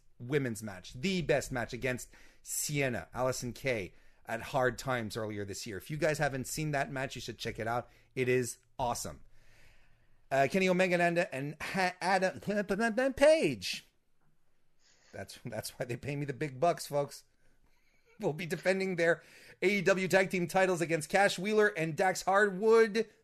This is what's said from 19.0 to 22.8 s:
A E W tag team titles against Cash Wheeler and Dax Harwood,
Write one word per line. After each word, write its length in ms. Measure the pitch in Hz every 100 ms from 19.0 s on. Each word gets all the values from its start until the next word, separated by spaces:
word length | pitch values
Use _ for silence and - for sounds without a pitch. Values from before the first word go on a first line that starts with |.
| 170 160 - - - -
A 60 | 185
E 140 | 208
W 260 | 180 190 185
tag 220 | 185 190
team 180 | 185 170
titles 340 | 190 190 175
against 280 | 160 165 -
Cash 280 | 190 202 -
Wheeler 300 | 202 214 208
and 280 | 170 160 156
Dax 260 | 190 185
Harwood, 840 | - 196 208 185 220 226